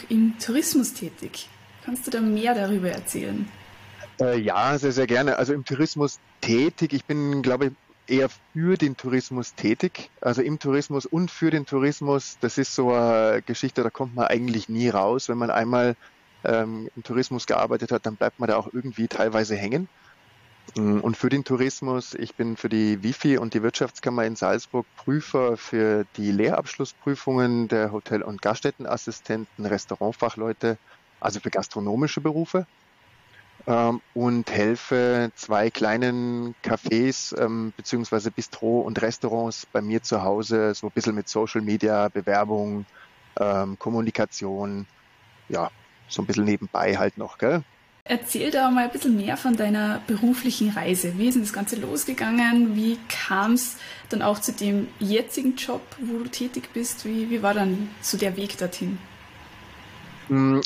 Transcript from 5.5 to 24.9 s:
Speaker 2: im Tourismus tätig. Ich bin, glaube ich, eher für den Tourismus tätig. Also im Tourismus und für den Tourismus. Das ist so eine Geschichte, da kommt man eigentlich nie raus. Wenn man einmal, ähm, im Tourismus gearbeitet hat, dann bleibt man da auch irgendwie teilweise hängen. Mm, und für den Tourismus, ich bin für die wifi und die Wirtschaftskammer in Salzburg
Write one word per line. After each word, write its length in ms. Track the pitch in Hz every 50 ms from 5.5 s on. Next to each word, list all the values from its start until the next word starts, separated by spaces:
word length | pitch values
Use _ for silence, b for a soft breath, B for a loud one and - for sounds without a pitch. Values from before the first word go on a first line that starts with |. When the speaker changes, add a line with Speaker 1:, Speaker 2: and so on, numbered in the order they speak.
| 147
Speaker 2:
im 100 | 143 131
Tourismus 560 | - 139 131 156 - - 151 147 135 - - _ _ _ _
tätig. 500 | - 117 113 120 143 165 - - 165 147
Ich 140 | 139 135 -
bin, 360 | - 147 147 147 143 143 139
glaube 260 | 123 127 127 127 139 131 135 - _ _ _ _ _
ich, 100 | - 131
eher 100 | 131 135 127 - - _ _
für 240 | - 160 165 180 185
den 220 | 175 151 139 127
Tourismus 580 | - - 127 127 127 - - 131 123 120 - -
tätig. 540 | - - 104 113 - 185 180 - - - - _ _
Also 220 | - 123 120 127
im 180 | - 147 151 147
Tourismus 460 | - 143 135 143 143 - 143 135 123
und 260 | - 160 170 180 165
für 200 | - - 165 160
den 140 | 160 151 139
Tourismus. 720 | - 139 135 135 143 147 - 147 143 139 139 - - - -
Das 160 | - 117 -
ist 180 | 139 135 - -
so 160 | - 127 123
eine 500 | 120 120 117 117 113 113 110 110 110 110 -
Geschichte, 380 | - 117 - - 127 - 131
da 100 | 117 113
kommt 220 | - - 135 123 120
man 120 | 123 110
eigentlich 400 | - 117 117 123 123 113 110 -
nie 220 | - 110 113 123 120
raus. 400 | 101 98 95 104 120 135 - -
Wenn 80 | 117
man 140 | 120 120 113
einmal, 440 | - 110 113 120 123 123 120 123 117 B B B B _ _ _ _ _ -
ähm, 460 | - 117 113 110 110 110 110 113 - -
im 80 | 120 -
Tourismus 420 | - 117 127 127 - 127 117 -
gearbeitet 460 | - 104 - 113 113 110 107 117 -
hat, 160 | 123 110 -
dann 80 | 110 107
bleibt 240 | - 107 110 - -
man 100 | 120 107
da 60 | 107
auch 100 | 110 - - -
irgendwie 340 | 123 127 131 113 113 113
teilweise 480 | - - - 104 113 107 110 110 104 107
hängen. 320 | 101 98 101 127 165 185 - b b b b b b _ _ _ - - - - - _ - -
Mm, 220 | 110 107 104 104 104
und 140 | - 117 113
für 140 | - - 120
den 140 | 135 143 135
Tourismus, 720 | - 131 120 127 135 - - 139 131 127 127 - - -
ich 180 | - - - -
bin 240 | - 117 117 113
für 100 | - -
die 360 | 110 113 110 107 107 107 98 98
wifi 340 | 113 135 - - 147 135
und 160 | 123 117 110 -
die 80 | 110
Wirtschaftskammer 640 | 107 117 - - 139 120 - - - 127 123 120 113
in 100 | 110 113
Salzburg 520 | - 98 92 98 120 - - - 123 - -